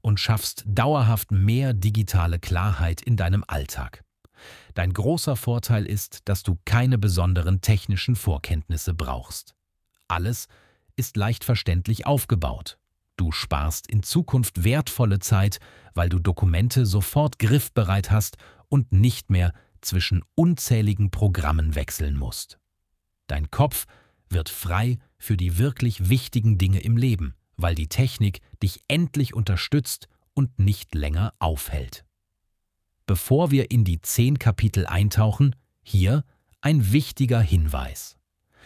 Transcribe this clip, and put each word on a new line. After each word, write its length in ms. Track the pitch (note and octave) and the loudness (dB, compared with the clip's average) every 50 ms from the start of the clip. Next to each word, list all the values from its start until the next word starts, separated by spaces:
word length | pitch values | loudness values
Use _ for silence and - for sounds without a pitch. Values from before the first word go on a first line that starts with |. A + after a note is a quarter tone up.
und 180 | - A2 G2+ G2 | -2 0 0 0
schaffst 440 | - - A2+ G#2 - - - - - | 0 0 0 0 -2 -6 -10 -8 -6
dauerhaft 640 | G#2+ G2 G#2 A#2 C#3+ D3+ C#3 A#2 A2 A2+ G2+ - - | -4 -2 0 0 2 2 2 2 2 2 0 -2 0
mehr 400 | G2+ F#2+ G2 G#2+ A#2 B2+ C#3 C3 | 0 2 2 2 2 2 0 0
digitale 680 | A#2+ G2 F#2 G#2+ G#2 A2 G#2 - - F2+ E2+ E2+ E2+ F2 | 0 0 0 0 0 0 0 0 2 0 2 0 0 -2
Klarheit 600 | - - F#2 F2 F#2+ G#2 F2+ - E2+ E2 E2+ - | -2 -2 -2 0 0 0 0 0 0 -2 -2 -2
in 160 | - B2 A2+ | -2 0 0
deinem 280 | F#2 F2+ E2+ F#2+ G2+ - | 0 2 0 0 0 -2
Alltag. 580 | - - D2 C#2 - - - B1 - - - - _ _ _ _ _ _ _ - - - - - - - | -4 -6 -6 -6 -6 -8 -10 -10 -10 -12 -18 -20 _ _ _ _ _ _ _ -20 -20 -20 -20 -20 -8 -4
Dein 180 | - F2 F#2 | -2 -2 -2
großer 440 | F2+ G#2 G2 C3 E3+ D#3+ - D#3 C3 | -2 -2 0 0 0 0 -2 -2 -4
Vorteil 500 | - - B2 A#2+ A#2 - - A#2 G#2+ G#2 | -2 -2 -2 -2 -2 0 0 0 0 0
ist, 420 | - G#2 G2 - - - - - - | -2 -4 -6 -6 -8 -14 -10 -6 -4
dass 140 | G2 - | -4 -2
du 160 | - - F2+ - - | -2 -2 -4 -4 -2
keine 320 | - A2+ A#2+ B2 C3 B2+ A2 | 0 0 2 2 2 2 2
besonderen 640 | G#2 G2+ F2 F2+ F2 F#2 F2+ F2 D#2+ F2+ F#2+ F2+ | 2 0 2 2 2 2 0 0 2 0 0 2
technischen 520 | - - G#2+ F#2+ - - G2+ F#2+ - - A#2+ | 2 2 2 2 0 -2 -4 -2 0 -2 -2
Vorkenntnisse 800 | - - G2 D2+ C#2+ - - E2+ D#2 - - E2+ D#2 - F#2 | 0 0 -2 -2 -2 -2 -4 -4 -4 -4 -4 -6 -4 -4 -4
brauchst. 640 | E2 - C#2+ C2 B1+ B1+ - - - - - - - _ _ _ _ _ _ _ _ _ _ | -4 -4 -4 -6 -6 -8 -10 -12 -14 -16 -16 -18 -20 _ _ _ _ _ _ _ _ _ _
Alles 420 | - E2+ E2+ F2+ A2 A#2+ - - - _ _ _ _ _ _ _ _ _ | -6 -4 -4 -2 -4 -4 -6 -10 -14 _ _ _ _ _ _ _ _ _
ist 200 | - A#2+ - - | -8 -6 -4 -4
leicht 280 | G#2+ G2+ A2+ A#2+ - - | -2 -2 -2 -2 -2 -2
verständlich 640 | - A#2+ - - - E2+ F2+ F2+ G#2+ A2 - - | 0 -2 0 0 0 -2 0 0 -2 -4 -2 -2
aufgebaut. 720 | - C#3+ B2+ - - A#2 F2 D2+ C2 B1+ - - - - _ _ _ _ _ _ _ _ | -2 -2 0 0 0 -2 0 -2 -2 -6 -8 -12 -14 -18 _ _ _ _ _ _ _ _
Du 160 | - F2+ D#2+ | -4 -4 -2
sparst 540 | D2+ - - - D#2+ C#2+ D2+ D#2+ - - - | -2 -4 -4 -4 -2 -2 -2 -2 -4 -6 -6
in 160 | - G#2+ G#2 | -4 -4 -4
Zukunft 640 | - - - E3+ - - - B2+ A2+ - - F2+ F2 | -2 -2 -2 -2 0 0 0 0 0 0 -2 -2 0
wertvolle 540 | A2 C3 D3+ - - - - A#2+ G#2 G2 F#2 | 2 2 0 -2 -4 -2 0 0 2 0 0
Zeit, 420 | - - A2 F#2+ G2 G2+ - - - - - - - - - | 0 2 2 2 2 0 -2 -6 -10 -18 -20 -20 -20 -8 -2
weil 140 | E2+ F2 F2+ | -2 0 0
du 100 | F2+ F2+ | 0 0
Dokumente 640 | E2+ F#2 E2+ - G2 F2+ D#2+ E2+ A2+ A#2+ - C3 B2 | 0 0 0 2 2 2 4 2 2 2 2 2 2
sofort 540 | G2+ F#2 G#2 F#2 - - D3 D3+ C#3+ - - | 2 2 0 0 0 0 0 0 0 0 0
griffbereit 720 | A2+ G#2+ C3 C#3+ - - - A#2+ G#2 F2 F#2+ G2 F#2 - | 2 2 2 2 0 0 0 0 0 2 2 0 2 2
hast 260 | G#2+ G#2+ G2+ - - - - - - _ _ - | 2 2 2 0 -6 -16 -20 -20 -20 _ _ 0
und 240 | C#3 C#3 A2 - | 0 0 2 4
nicht 380 | G2 F#2+ A2+ B2 - - - - | 4 6 6 4 2 0 -2 0
mehr 220 | G2 F2+ F2 F2 - - _ _ _ _ | 2 2 2 2 0 -4 _ _ _ _
zwischen 420 | - - F#2+ F#2 - - F#2+ E2+ - _ _ | -6 -2 -2 -2 0 0 0 -2 -2 _ _
unzähligen 760 | - E3 F3 E3+ - - - A#2+ A2+ G#2 G#2+ G2 G2 G#2 F#2 | 2 2 2 2 0 0 0 2 2 2 2 2 2 0 0
Programmen 640 | - - G#2+ G2 F2 F2+ C#2+ D2 D2+ D#2 D#2 D#2 D2 | 0 2 2 2 2 0 0 0 0 0 0 0 -2
wechseln 420 | D2 C#2 - - - D#2 D2 C#2 | -2 -4 -6 -6 -4 -4 -2 -2
musst. 420 | C2+ B1 A#1 - - - - - _ _ _ _ _ _ _ _ _ _ _ _ _ _ - | -4 -4 -6 -8 -10 -12 -16 -18 _ _ _ _ _ _ _ _ _ _ _ _ _ _ -6
Dein 220 | C#2+ D2+ D2+ - | -6 -4 -6 -2
Kopf 360 | - - C#3+ D3 - - - - _ _ _ _ _ _ _ - | 0 0 0 0 0 -6 -10 -12 _ _ _ _ _ _ _ -6
wird 200 | F#2 F2 D#2 - | -4 -4 -4 -6
frei 500 | - - - F2 F2 G2 G#2+ B2 B2 - - _ _ | -8 -8 -6 -4 -2 0 0 -2 -2 -4 -8 _ _
für 200 | _ - - G#2+ | _ -4 -4 -2
die 220 | F2+ F#2 F2 E2+ F#2 | 0 0 0 0 0
wirklich 500 | B2+ C#3+ B2+ - B2 A#2+ - - F#2 F#2 | 0 0 -2 -2 -2 -2 -2 -2 0 0
wichtigen 500 | B2+ B2 - - - A#2+ G#2+ A2+ G#2 F2 | 0 0 0 -2 -2 0 2 2 2 4
Dinge 220 | F#2+ F#2 G2 F#2+ | 2 2 2 0
im 160 | - G#2+ A2+ | 0 0 0
Leben, 380 | A#2 B2+ B2+ A2 F2+ D#2 C2 - _ _ _ _ | 2 2 0 0 -2 -4 -6 -10 _ _ _ _
weil 180 | - E2+ E2+ D#2+ | -4 -2 -2 -2
die 140 | D#2 D#2 - | -2 -4 -2
Technik 520 | - - C3 C3 - - G#2+ G2+ - - - _ - - | 0 0 0 0 0 0 0 0 -2 -4 -12 _ -8 -4
dich 180 | G2 F#2+ - - _ - | -4 -4 -4 -4 _ -4
endlich 460 | C#3 E3 E3+ C#3 - D3 C3 - - | -2 -2 -2 -2 -2 -2 -2 -2 -2
unterstützt 720 | A#2 G#2 - F#2 F2 - - - D3 - - - - - - _ _ _ _ - | -2 -2 0 -2 -2 -2 -2 -2 -2 -2 -4 -8 -12 -14 -18 _ _ _ _ -4
und 240 | C#3 C3+ B2+ - - | -2 -2 -2 0 2
nicht 360 | F#2+ G#2 G2 - - - - | 2 2 2 0 -4 -8 -6
länger 400 | D#2 D2 D2 D2+ E2+ G#2 - - - | -4 -2 -2 0 -2 -2 -2 -4 -4
aufhält. 680 | - D#2+ D#2 D2 - - D2 C#2 B1+ B1 - - - _ _ _ _ _ _ _ _ _ _ _ _ _ _ _ _ _ _ _ _ | -2 -2 -2 -4 -4 -6 -6 -6 -6 -8 -12 -18 -20 _ _ _ _ _ _ _ _ _ _ _ _ _ _ _ _ _ _ _ _
Bevor 440 | - F#2+ - - - C3 D3+ F3+ D3 | -2 -2 0 0 2 2 2 4 4
wir 200 | C#3 C3+ - - | 2 2 2 2
in 140 | - A#2+ G#2 | 2 2 2
die 160 | F2+ E2+ E2 | 2 0 -2
zehn 380 | - - - - A#2 C3 D3 - | -4 -2 0 2 2 2 2 2
Kapitel 480 | - G#2+ F#2 - - G2 - G2+ - | 2 0 2 2 2 2 2 0 -2
eintauchen, 680 | - - F#2 G#2 G#2 - A2 A2 G#2+ G#2 - C#3+ C3+ - - _ _ _ _ | 0 2 2 2 2 2 2 2 2 4 4 2 2 2 -2 _ _ _ _
hier 420 | _ - - G2 F#2 G2 C3 D3+ - _ _ _ _ _ _ _ | _ 0 2 2 4 4 2 0 -2 _ _ _ _ _ _ _
ein 320 | - C#3+ D#3 C#3+ G#2+ F#2+ | 0 2 2 2 4 4
wichtiger 480 | A#2 D#3 - - - - C3+ B2 B2 A#2 | 2 2 0 0 -2 -2 0 2 2 2
Hinweis. 760 | G#2 D#2 G2 E2+ D#2 D2 C2+ C2 B1+ C2+ - - - - - _ _ _ _ _ _ _ _ _ - | 4 4 4 2 2 0 -2 -4 -6 -8 -10 -14 -16 -18 -20 _ _ _ _ _ _ _ _ _ -20